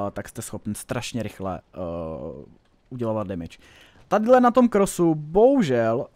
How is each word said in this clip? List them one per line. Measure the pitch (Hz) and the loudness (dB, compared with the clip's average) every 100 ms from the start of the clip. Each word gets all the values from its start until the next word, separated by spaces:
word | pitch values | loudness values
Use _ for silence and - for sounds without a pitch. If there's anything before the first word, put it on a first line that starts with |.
| 101 | -4
tak | 101 - | -8 -12
jste | - | -12
schopni | - 107 107 104 | -12 -10 -8 -8
strašně | - 123 - 120 | -8 -8 -6 -8
rychle, | 107 - 95 87 - | -8 -8 -8 -10 -12
eh, | - 87 85 80 76 78 69 - _ _ _ - | -12 -8 -8 -8 -10 -12 -14 -18 _ _ _ -16
udělovat | 127 113 110 98 | -8 -4 -4 -4
damage. | 90 82 - - - - _ - | -8 -10 -16 -20 -20 -20 _ -2
Tadyhle | 214 220 254 | 0 4 6
na | 240 | 6
tom | 254 240 | 4 4
crossu | 202 196 - 170 156 | 4 0 2 0 0
bohužel | 147 180 247 277 160 123 113 120 139 | 0 4 6 4 2 2 2 0 -4